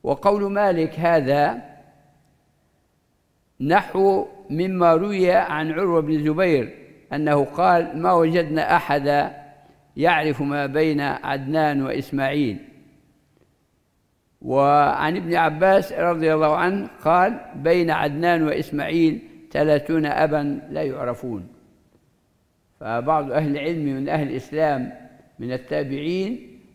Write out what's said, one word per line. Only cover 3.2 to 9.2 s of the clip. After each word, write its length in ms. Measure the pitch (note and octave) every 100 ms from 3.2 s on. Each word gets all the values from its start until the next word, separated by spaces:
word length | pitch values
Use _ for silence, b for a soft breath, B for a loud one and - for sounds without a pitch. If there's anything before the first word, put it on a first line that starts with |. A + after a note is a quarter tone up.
| _ _ _ _
نحو 680 | C3+ F#3+ G3 F#3+ G3 G3 G#3 - -
مما 440 | D3+ F#3 F#3 E3+
روي 380 | E3 G3+ G3 F3+
عن 400 | F#3+ E3+ D3+ D#3
عروة 280 | D#3 F#3+ E3+
بن 120 | D3
الزبير 600 | D#3 D3+ D#3 F#3 C#3+ A2 - - - _
أنه 320 | D3 D3+ D3
قال: 580 | C#3 - F#3 F3 E3 D#3
"ما 100 | F3+
وجدنا 640 | F3 E3 F3 D#3+ D#3 D3+ -
أحدا 680 | - D3 C#3 C#3+